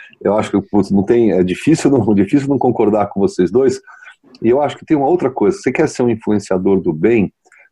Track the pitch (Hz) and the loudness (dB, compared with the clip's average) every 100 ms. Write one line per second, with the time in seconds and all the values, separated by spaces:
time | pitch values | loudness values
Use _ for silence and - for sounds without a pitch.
0 | - - - 107 104 101 - 104 98 98 | -20 -6 -2 -2 0 -2 0 -2 0 0
1 | 98 120 110 87 90 90 - 160 139 135 | 2 2 2 2 0 -2 0 2 2 2
2 | 104 101 95 143 135 139 127 113 104 107 | 2 0 2 0 0 -2 0 0 0 0
3 | 101 98 98 - 87 117 135 - - - | -2 -2 -2 0 0 2 0 0 -10 -20
4 | - - _ - 113 135 135 - - 151 | -20 -20 _ -4 0 0 0 -6 -2 0
5 | 139 180 135 - 101 - 131 127 147 - | 0 0 -2 0 -2 0 -2 -2 -2 0
6 | 120 113 - 104 - 92 98 95 87 78 | -2 -2 -2 -2 -2 -2 0 0 0 -2
7 | 101 117 92 _ _ _ _ | 0 2 0 _ _ _ _